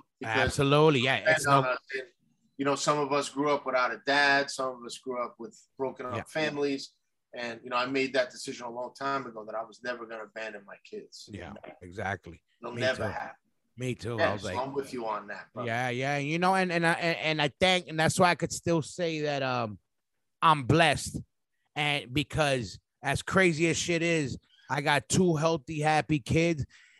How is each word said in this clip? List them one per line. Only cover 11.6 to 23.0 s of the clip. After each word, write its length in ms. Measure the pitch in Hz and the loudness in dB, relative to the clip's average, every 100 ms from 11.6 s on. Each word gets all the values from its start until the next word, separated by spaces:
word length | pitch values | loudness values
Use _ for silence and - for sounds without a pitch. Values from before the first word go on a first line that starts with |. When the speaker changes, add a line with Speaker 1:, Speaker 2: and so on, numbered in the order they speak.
| - - | -18 -18
Speaker 2:
exactly. 600 | 90 98 95 98 87 80 _ _ | -14 -8 -6 -6 -10 -20 _ _
Speaker 1:
It'll 120 | 120 | -12
Speaker 2:
Me 60 | 120 | -4
Speaker 1:
never 240 | 127 127 | -2 -2
Speaker 2:
too. 60 | 107 | -4
Speaker 1:
happen. 260 | 90 - - _ _ _ 117 | -6 -10 -14 _ _ _ -8
Speaker 2:
Me 160 | 127 | -6
too. 220 | 113 110 113 | -6 -6 0
Speaker 1:
Yeah, 120 | - | 0
Speaker 2:
I 20 | |
was 80 | 101 | 0
Speaker 1:
so 60 | 98 | -4
Speaker 2:
like, 100 | 90 | -4
Speaker 1:
I'm 160 | 135 | -4
with 180 | 139 - | -6 -8
you 140 | 123 110 | -8 -6
on 200 | 104 101 | -6 -8
that, 180 | 98 - | -14 -14
brother. 120 | 123 117 | -8 -4
Speaker 2:
yeah, 200 | 117 127 | -2 -2
yeah. 300 | 123 135 143 | -2 -2 -2
You 200 | 143 165 | -2 0
know, 160 | 180 | 2
and, 160 | 190 180 | 2 2
and 160 | 170 165 | 2 2
I, 60 | |
and, 240 | 170 170 139 | 2 0 0
and 240 | 151 156 | 0 0
I 80 | 147 - | 0 2
thank, 280 | 185 180 165 | 2 2 0
and 100 | 156 | 0
that's 220 | 160 - | 2 4
why 80 | 175 | 4
I 60 | |
could 180 | 165 165 | 4 -2
still 300 | - 170 165 | -4 0 0
say 380 | - - 165 156 | 0 -4 -4 -2
that, 200 | 147 143 | -2 -2
um, 360 | 131 123 110 98 _ _ _ _ _ - | 0 -2 -2 -6 _ _ _ _ _ 2
I'm 220 | 165 151 | 4 4
blessed. 540 | 117 156 160 127 - - - _ _ _ _ 143 | 4 6 6 4 -4 -8 -12 _ _ _ _ -4
And 360 | 147 143 110 | -2 -2 -2
because 680 | 143 - - 143 131 101 - _ _ | -2 -2 0 2 2 -2 -10 _ _